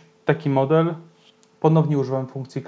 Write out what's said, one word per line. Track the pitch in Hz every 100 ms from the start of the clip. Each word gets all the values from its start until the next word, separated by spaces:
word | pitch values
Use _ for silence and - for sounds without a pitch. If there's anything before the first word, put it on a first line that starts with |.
| - _
taki | - 151 143
model, | 135 135 160 165 160 - _ _ _ _ _
ponownie | 156 160 147 143
używam | 127 131 131
funkcji | 135 127 135